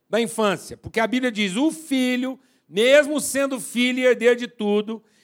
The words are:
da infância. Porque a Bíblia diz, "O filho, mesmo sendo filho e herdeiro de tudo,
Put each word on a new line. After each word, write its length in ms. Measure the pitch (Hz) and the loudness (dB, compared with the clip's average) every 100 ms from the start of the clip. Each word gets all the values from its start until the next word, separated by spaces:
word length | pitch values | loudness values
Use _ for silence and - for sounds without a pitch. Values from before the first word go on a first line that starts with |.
| _ | _
da 120 | 214 | -2
infância. 560 | 226 226 208 175 - 117 | -2 0 0 0 -6 -16
Porque 220 | - 220 | -6 -2
a 80 | 220 | 0
Bíblia 240 | 247 254 | 0 -2
diz, 240 | 208 208 185 | -2 -2 0
"O 160 | 311 | 0
filho, 680 | 320 - 269 254 254 254 262 _ _ _ | -2 -4 -2 0 -2 -4 -8 _ _ _
mesmo 500 | 165 240 285 277 294 | 0 6 6 6 0
sendo 400 | - 262 277 254 | -2 -2 -2 -4
filho 400 | - 233 247 254 | -6 -2 0 2
e 60 | 254 | 2
herdeiro 300 | 226 233 240 | 4 2 2
de 120 | 240 | -2
tudo, 560 | - 208 208 208 220 - _ | -4 0 0 -2 -8 -14 _